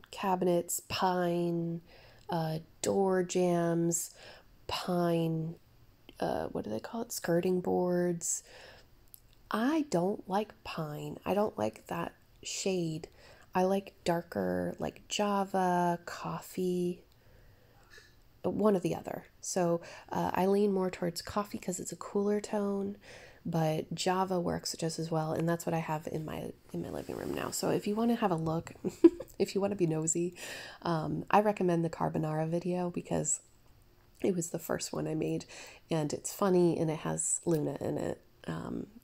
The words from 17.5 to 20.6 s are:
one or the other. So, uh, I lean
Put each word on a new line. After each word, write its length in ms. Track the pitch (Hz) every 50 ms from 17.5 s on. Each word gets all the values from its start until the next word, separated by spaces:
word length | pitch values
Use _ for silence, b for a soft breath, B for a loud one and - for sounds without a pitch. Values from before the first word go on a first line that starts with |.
| B B B B B B B B B B B B B B B B - - -
one 320 | 185 - - 202 214 202
or 40 | 175
the 160 | 175 165 165
other. 300 | - - - - - - - - -
So, 400 | - - - 196 175 170 170 170 B B B B B B
uh, 200 | - - 170 180 -
I 120 | - 185
lean 260 | 196 202 202